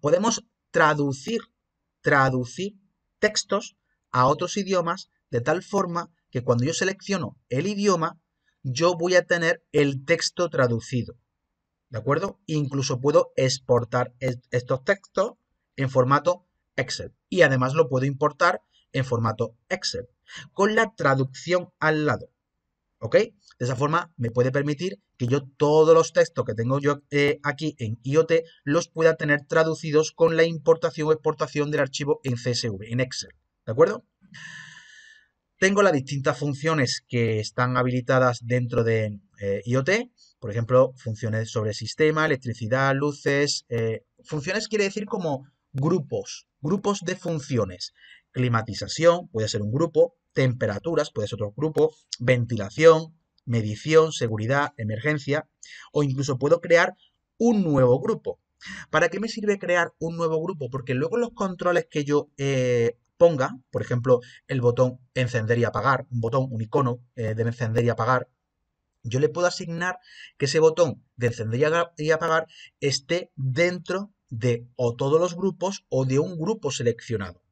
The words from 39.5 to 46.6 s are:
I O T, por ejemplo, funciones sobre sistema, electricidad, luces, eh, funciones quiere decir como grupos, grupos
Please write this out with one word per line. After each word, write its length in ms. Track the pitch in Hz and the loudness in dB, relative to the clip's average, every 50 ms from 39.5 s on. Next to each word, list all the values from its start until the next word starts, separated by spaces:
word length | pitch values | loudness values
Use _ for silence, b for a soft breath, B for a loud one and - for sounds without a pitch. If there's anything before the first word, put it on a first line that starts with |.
| 98 101 - | -4 -4 -2
I 140 | 120 120 | -2 -2
O 80 | 131 135 | -2 0
T, 260 | 156 190 226 254 247 _ b b b b | 0 0 0 -2 -6 _ b b b b
por 140 | _ - 110 | _ -12 -6
ejemplo, 420 | 101 117 113 113 127 127 131 131 - | -6 -4 -2 2 4 4 4 4 0
funciones 520 | - - 117 110 - - 110 107 110 113 113 | -10 -10 -10 -8 -6 -4 -4 -4 -4 -4 -4
sobre 240 | - 113 107 110 101 | -4 -4 -2 -2 -4
sistema, 520 | - 110 107 - - 151 156 156 156 156 | -6 -8 -12 -2 2 2 2 2 2 0
electricidad, 680 | 156 143 127 - 120 110 - 117 104 123 131 135 139 135 | 0 -2 -4 -4 -8 -8 -8 -4 -2 0 0 2 0 0
luces, 720 | 135 143 147 143 143 - 139 139 139 147 143 - - _ _ | 0 -2 -4 -4 -4 -4 -2 0 0 0 0 -2 -6 _ _
eh, 340 | 123 117 113 113 110 107 _ _ _ _ _ | -6 -4 -4 -4 -4 -6 _ _ _ _ _
funciones 420 | - - 151 135 160 185 214 226 | -10 -10 -8 -6 -4 -6 -6 -6
quiere 160 | - 220 208 202 | -4 -2 -2 -2
decir 220 | 196 196 214 208 | -2 -2 -6 -8
como 420 | 208 - 202 175 160 143 131 - - _ _ _ _ | -6 -6 -4 -4 -4 -4 -4 -8 -16 _ _ _ _
grupos, 760 | _ 135 131 160 180 180 135 - 120 104 98 - - - _ _ _ | _ -2 0 0 0 0 -2 -4 -6 -8 -6 -8 -16 -18 _ _ _
grupos 400 | _ | _